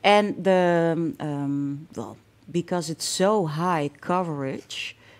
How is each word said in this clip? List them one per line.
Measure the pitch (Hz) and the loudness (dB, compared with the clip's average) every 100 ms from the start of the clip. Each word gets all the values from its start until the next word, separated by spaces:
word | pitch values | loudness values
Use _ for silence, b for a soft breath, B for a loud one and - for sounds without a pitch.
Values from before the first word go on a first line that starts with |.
And | 196 208 208 - | 6 6 4 0
the, | 180 185 180 170 165 165 165 - | 2 4 4 4 2 0 -2 -4
um, | 151 143 139 143 143 143 160 - | -6 -4 -2 -2 -4 -6 -10 -12
well, | 104 - _ _ - | -12 -14 _ _ -6
because | 170 170 180 156 | -4 -2 -4 -4
it's | 160 - | -6 -6
so | - 190 214 160 | 0 2 2 0
high | 151 180 165 147 - | -2 0 0 -2 -6
coverage, | - 180 170 147 135 127 - - - - b | -2 -2 0 -4 -6 -8 -10 -10 -10 -14 b